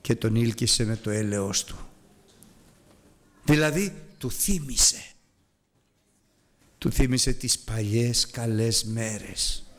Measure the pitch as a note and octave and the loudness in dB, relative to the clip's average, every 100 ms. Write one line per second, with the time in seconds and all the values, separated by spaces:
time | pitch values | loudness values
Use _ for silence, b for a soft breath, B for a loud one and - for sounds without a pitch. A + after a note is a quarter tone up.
0 | - A3 A#2 A2 A#2 A2 A#2 - G#2+ A2 | 0 0 2 2 2 0 0 2 0 -2
1 | - G#2 G#2+ G2+ G2 G2 - - - - | -2 -2 0 -2 -2 -4 -6 -12 -14 -18
2 | _ _ _ - - - - _ _ - | _ _ _ -20 -20 -20 -20 _ _ -20
3 | _ _ _ _ - D3+ D3+ D3+ G3 - | _ _ _ _ 4 6 6 2 -2 -6
4 | - - B2+ - - G3+ C#3 A#2 - - | -18 -8 -6 -2 0 0 0 0 0 0
5 | - - _ _ _ _ _ _ _ _ | -10 -20 _ _ _ _ _ _ _ _
6 | _ _ _ _ _ _ _ _ - - | _ _ _ _ _ _ _ _ -2 2
7 | C3 B2+ - - B2 - - A2+ G#2 A2 | 2 4 2 0 0 -4 -2 -4 0 2
8 | A#2+ A#2 - - A#2 A2 A2+ A2 G#2 A2+ | 2 0 -2 -4 -2 0 2 0 -2 -4
9 | A2+ G#2 - - - - - | -4 -6 -10 -6 -4 -4 -8